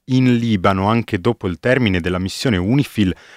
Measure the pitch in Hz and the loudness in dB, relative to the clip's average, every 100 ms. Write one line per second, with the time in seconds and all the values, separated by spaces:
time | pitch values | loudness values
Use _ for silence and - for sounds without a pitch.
0 | - 127 127 120 117 101 98 95 101 117 | -2 2 2 2 0 0 2 2 2 0
1 | 110 98 107 113 98 85 123 131 113 92 | -2 -2 -2 -2 -4 -4 0 2 2 0
2 | 87 90 92 - 135 92 92 139 135 - | 0 -2 -4 -4 0 0 2 0 0 0
3 | 95 - - | -2 -2 -10